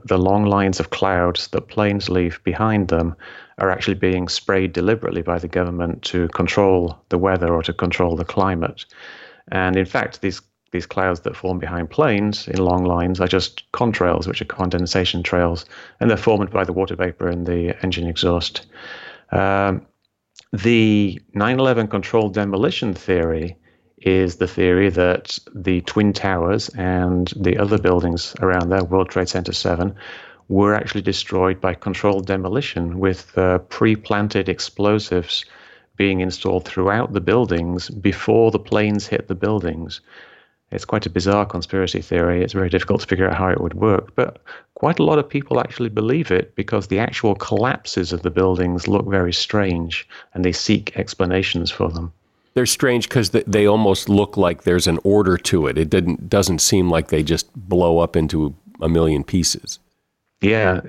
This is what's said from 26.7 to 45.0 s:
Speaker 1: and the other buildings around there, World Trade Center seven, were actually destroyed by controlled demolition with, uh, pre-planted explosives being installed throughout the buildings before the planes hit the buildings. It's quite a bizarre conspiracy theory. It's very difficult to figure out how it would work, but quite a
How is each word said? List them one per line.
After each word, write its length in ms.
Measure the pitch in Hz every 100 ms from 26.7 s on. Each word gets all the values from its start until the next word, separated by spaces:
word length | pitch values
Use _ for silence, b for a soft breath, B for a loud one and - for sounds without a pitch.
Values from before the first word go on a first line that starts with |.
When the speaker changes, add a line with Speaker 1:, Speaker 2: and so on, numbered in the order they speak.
Speaker 1:
and 640 | - 92 90 90 90 90 -
the 200 | 92 92
other 220 | 101 104
buildings 560 | 92 90 87 85 - -
around 280 | 95 90 87
there, 160 | 95
World 240 | 85 95 90
Trade 200 | 92 90
Center 240 | 95 92
seven, 420 | - 95 85 92 101 B B B B B
were 260 | 95 101
actually 260 | 104 - 104
destroyed 580 | 95 95 - 95 92 95
by 140 | 92
controlled 540 | 87 104 90 104 98 92
demolition 720 | 95 92 117 143 - 85 90
with, 400 | 95 90 - 95
uh, 200 | 92 92 -
pre-planted 760 | - 113 107 - 104 104 101 98
explosives 1000 | 113 - - 101 107 - 90 85 - - B B B B -
being 240 | 98 95
installed 460 | 92 - 98 92 -
throughout 480 | 95 95 107 -
the 60 | 101
buildings 680 | - 117 117 85 85 90 -
before 640 | 107 98 95 - 110 113
the 80 | 98
planes 480 | - 107 104 104 101
hit 220 | 104 -
the 60 |
buildings. 680 | 90 104 107 87 78 82 - B B B B B B -
It's 140 | 98
quite 220 | - 107 -
a 40 |
bizarre 360 | 90 95 101 101
conspiracy 560 | 87 85 98 90 95
theory. 400 | - 90 85 90
It's 100 | 92
very 160 | 95 90
difficult 320 | 87 - 90
to 60 | -
figure 240 | 92 92
out 80 | 87
how 100 | 92
it 120 | -
would 120 | 87
work, 400 | 90 107 95 -
but 280 | - 123 - - B B
quite 240 | - 151
a 60 | 175